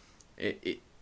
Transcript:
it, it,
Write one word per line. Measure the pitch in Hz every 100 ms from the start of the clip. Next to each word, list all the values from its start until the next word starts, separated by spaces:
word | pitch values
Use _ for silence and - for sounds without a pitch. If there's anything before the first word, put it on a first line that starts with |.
| - - - -
it, | 95 -
it, | 92 - - -